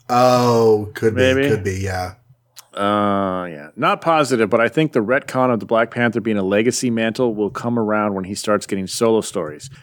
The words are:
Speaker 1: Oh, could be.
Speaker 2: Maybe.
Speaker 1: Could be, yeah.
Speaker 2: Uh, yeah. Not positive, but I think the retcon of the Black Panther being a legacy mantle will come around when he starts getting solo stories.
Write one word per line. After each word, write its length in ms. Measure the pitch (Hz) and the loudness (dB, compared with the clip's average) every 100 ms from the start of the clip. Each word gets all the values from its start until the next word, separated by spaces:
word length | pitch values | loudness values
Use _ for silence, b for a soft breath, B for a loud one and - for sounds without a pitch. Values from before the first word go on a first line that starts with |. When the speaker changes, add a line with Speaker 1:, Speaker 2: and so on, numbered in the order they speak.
| - | -2
Speaker 1:
Oh, 840 | 120 127 123 123 117 113 107 101 | 2 4 4 4 4 4 4 0
could 200 | - 117 | -2 -2
be. 60 | 104 127 | 2 2
Speaker 2:
Maybe. 120 | 131 139 | 2 0
Speaker 1:
Could 120 | 107 | 0
be, 180 | 98 92 | -2 -4
yeah. 340 | 95 92 92 - _ _ _ - _ | -4 -4 -6 -10 _ _ _ -20 _
Speaker 2:
Uh, 720 | - 101 104 104 98 98 92 90 | -4 -2 0 0 0 -2 -4 -8
yeah. 200 | 76 76 101 | -12 -14 -4
Not 240 | 156 202 | -2 0
positive, 500 | 165 160 139 127 110 | 0 0 2 2 2
but 100 | 113 | 2
I 80 | 117 | 2
think 240 | 156 156 | 0 0
the 60 | 131 | 0
retcon 480 | 104 131 - 131 127 | 0 -2 -2 -2 0
of 60 | 117 | 0
the 60 | 98 | 0
Black 260 | 113 113 | 0 0
Panther 280 | - 120 117 | 0 0 0
being 160 | 117 107 | -2 -2
a 40 | |
legacy 480 | 92 101 117 117 127 | 0 2 2 0 -2
mantle 420 | 113 113 110 123 | -2 -2 0 -2
will 180 | 107 101 | 0 -4
come 280 | - 120 117 | -4 -4 -2
around 360 | 107 107 104 | 0 0 0
when 100 | 98 | -2
he 100 | 92 | -6
starts 320 | 101 - 104 - | -6 -2 -2 0
getting 220 | 98 92 | -6 -6
solo 320 | - 117 110 | 0 2 2
stories. 500 | 101 101 78 76 - B | 0 -6 -8 -10 -16 B